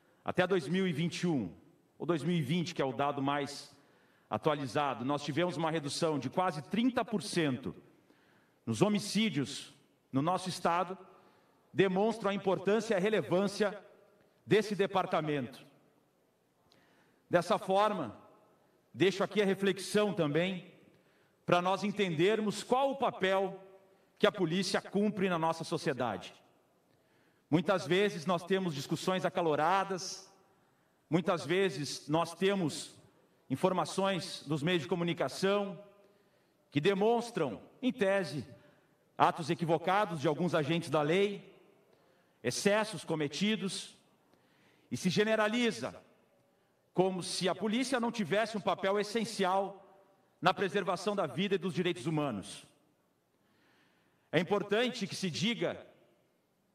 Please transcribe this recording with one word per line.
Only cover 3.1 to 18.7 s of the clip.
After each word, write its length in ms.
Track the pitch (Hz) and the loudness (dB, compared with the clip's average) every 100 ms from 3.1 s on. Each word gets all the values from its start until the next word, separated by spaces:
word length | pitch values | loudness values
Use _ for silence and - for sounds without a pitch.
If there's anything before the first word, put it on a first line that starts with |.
| 143 | 0
mais 560 | 139 143 139 - - - _ _ _ _ _ | -2 0 -4 -8 -16 -20 _ _ _ _ _
atualizado, 760 | 107 156 147 131 143 143 120 | 0 0 0 0 0 0 -2
nós 200 | 123 143 | -2 -2
tivemos 320 | - 139 180 147 | -2 0 0 0
uma 160 | 160 | 0
redução 480 | 160 143 - 165 147 | 0 -4 0 0 0
de 100 | 127 | -2
quase 320 | - 185 151 | 0 0 -2
trinta 420 | - 214 254 240 | -4 0 2 0
por 160 | 226 214 | -2 -4
cento 540 | - 180 151 123 90 - - _ _ _ _ _ _ _ | -2 0 0 0 -6 -10 -18 _ _ _ _ _ _ _
nos 160 | - 110 | -6 2
homicídios 920 | 202 208 - 196 220 143 127 - - - _ _ _ | 4 2 0 0 0 0 -4 -6 -14 -20 _ _ _
no 100 | 131 | -2
nosso 260 | 156 180 185 | 0 -2 -4
estado, 480 | - 180 170 180 190 190 - - _ _ _ _ | -2 0 0 0 -6 -14 -20 -20 _ _ _ _
demonstra 580 | - 190 185 220 220 202 | 2 2 4 2 2 -2
a 40 | |
importância 600 | 196 196 185 185 220 214 | 0 0 0 2 0 2
e 20 | 196 | 2
a 40 | |
relevância 760 | 202 214 139 175 202 202 208 202 - - _ _ _ _ - | 2 0 2 2 2 0 -2 -2 -16 -20 _ _ _ _ 2
desse 300 | 196 214 190 | 2 2 0
departamento. 880 | 196 190 180 180 151 147 123 - - _ _ _ _ _ _ _ _ _ _ _ _ _ _ _ _ | 0 0 0 0 0 -2 -4 -10 -20 _ _ _ _ _ _ _ _ _ _ _ _ _ _ _ _
Dessa 300 | 170 170 202 | 0 2 0
forma, 580 | 190 190 214 196 120 95 - - _ _ _ | 2 2 2 0 -6 -10 -20 -20 _ _ _